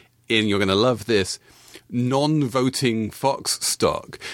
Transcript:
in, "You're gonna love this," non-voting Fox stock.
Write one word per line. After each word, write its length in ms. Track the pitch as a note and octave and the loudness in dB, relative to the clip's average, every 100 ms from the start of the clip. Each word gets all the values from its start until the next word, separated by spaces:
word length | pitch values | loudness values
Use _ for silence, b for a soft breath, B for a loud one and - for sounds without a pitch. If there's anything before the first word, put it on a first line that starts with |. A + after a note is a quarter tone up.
| B _ - | B _ -2
in, 200 | A2+ G#2+ | 0 2
"You're 100 | G2+ | 2
gonna 160 | G2+ | 2
love 320 | G2 B2 A2+ A2 | 4 2 0 0
this," 320 | G#2+ F#2 - B B B B B | 2 0 -6 B B B B B
non-voting 1160 | B2 B2 C3+ D3 D#3 C3 B2+ B2+ - C3 A2+ G#2+ | -2 0 2 2 2 0 0 0 0 0 0 -4
Fox 540 | - C3+ C3+ - - - | -2 -2 -2 -4 -4 -4
stock. 520 | - F#2+ - - - B | 0 0 0 -6 -14 B